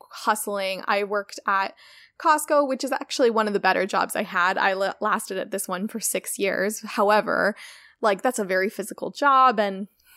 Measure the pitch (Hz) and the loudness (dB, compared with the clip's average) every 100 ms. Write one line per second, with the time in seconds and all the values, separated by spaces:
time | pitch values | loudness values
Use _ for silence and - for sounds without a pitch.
0 | - - - 214 - 202 190 185 - 202 | -18 -8 -2 -2 -2 -4 -4 -4 -2 -2
1 | 202 208 196 - - 196 196 - - - | 0 -4 -6 -8 -2 0 -2 -6 -20 -20
2 | - - 330 302 - 294 285 262 262 - | -20 -4 2 2 2 2 2 0 -4 -6
3 | - - 240 220 208 196 190 185 190 185 | -4 2 2 4 2 2 2 2 2 0
4 | 180 - 208 190 180 190 196 190 196 - | -2 -2 -4 0 0 2 0 0 -2 -2
5 | 214 208 - 190 - 196 - 180 208 226 | -2 -2 -4 -8 -6 -6 -6 -6 -6 -6
6 | - 190 - - 196 - 196 220 208 - | -4 -4 -6 -4 -2 0 -2 -4 -6 0
7 | 202 214 - - 185 - - - - - | 4 4 2 2 0 -2 -10 -20 -20 -2
8 | 220 190 254 247 190 185 196 - - - | 0 2 0 -2 0 0 0 -4 -10 -8
9 | - - 285 262 254 220 202 190 202 _ | -10 0 4 6 6 4 0 -2 -10 _
10 | _ | _